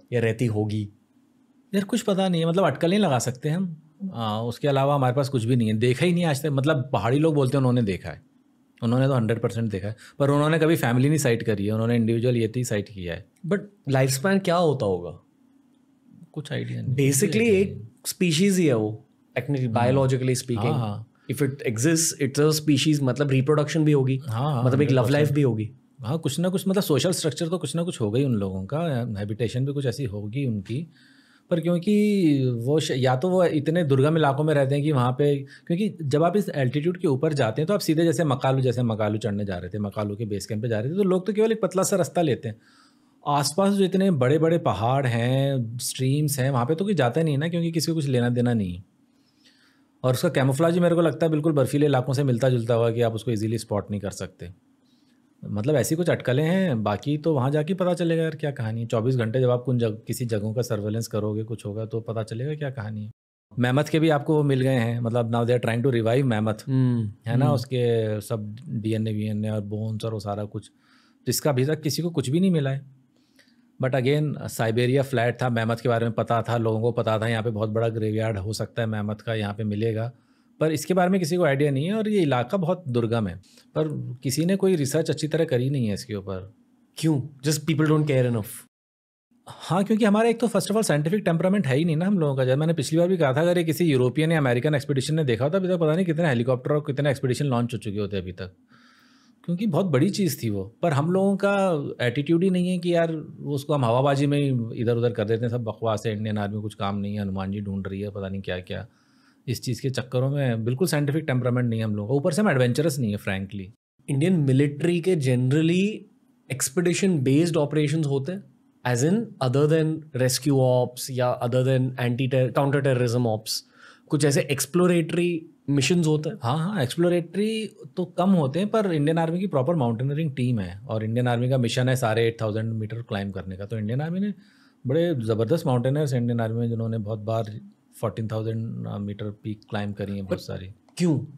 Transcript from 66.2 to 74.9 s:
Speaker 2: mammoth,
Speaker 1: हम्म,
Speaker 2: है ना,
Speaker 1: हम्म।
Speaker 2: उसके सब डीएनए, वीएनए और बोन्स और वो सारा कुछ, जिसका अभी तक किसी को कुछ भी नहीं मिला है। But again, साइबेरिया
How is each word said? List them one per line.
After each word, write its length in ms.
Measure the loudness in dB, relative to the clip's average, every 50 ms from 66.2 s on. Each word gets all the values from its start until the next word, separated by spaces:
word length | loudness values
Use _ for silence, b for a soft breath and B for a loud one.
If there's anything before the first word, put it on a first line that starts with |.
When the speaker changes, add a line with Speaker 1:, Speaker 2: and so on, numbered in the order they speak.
| 2 2 2
Speaker 2:
mammoth, 340 | 2 0 0 -2 -4 -4 -2
Speaker 1:
हम्म, 460 | 0 2 2 2 2 0 -2 -4 -6 -8 -6
Speaker 2:
है 120 | -2 0 2
ना, 80 | 2
Speaker 1:
हम्म। 100 | 2 2
Speaker 2:
उसके 640 | 2 0 -2 -2 0 2 2 2 2 0 0 -2 -4
सब 340 | -4 -6 -6 -6 -6 -8 -12 -12 -12 -10
डीएनए, 440 | -8 -4 -2 -2 -2 -2 -2 -2 -2
वीएनए 360 | -4 -4 -4 -2 -2 -2 -2
और 120 | -4 -4
बोन्स 440 | -4 -6 -6 -6 -4 -4 -6 -6 -6
और 80 | -6 -6
वो 60 | -6
सारा 260 | -6 -6 -6 -6 -6
कुछ, 260 | -8 -8 -10 -12 -14 _ b b b b b b b b b b -4
जिसका 220 | -2 0 0 0
अभी 160 | 2 2 0
तक 160 | 0 0 -2
किसी 200 | -2 -4 -2 -2
को 80 | -4 -4
कुछ 200 | -2 -4 -2 0
भी 100 | 0 2
नहीं 120 | 2 2
मिला 180 | 2 2 0 -2
है। 160 | -4 -6 -8 -12 -20 _ _ _ _ b b b b b b b b b b b b -4 -2
But 100 | 0 0
again, 520 | 2 2 2 2 2 2 -2 -4 -6 -8 -8
साइबेरिया 540 | -4 -2 0 0 2 2 2 4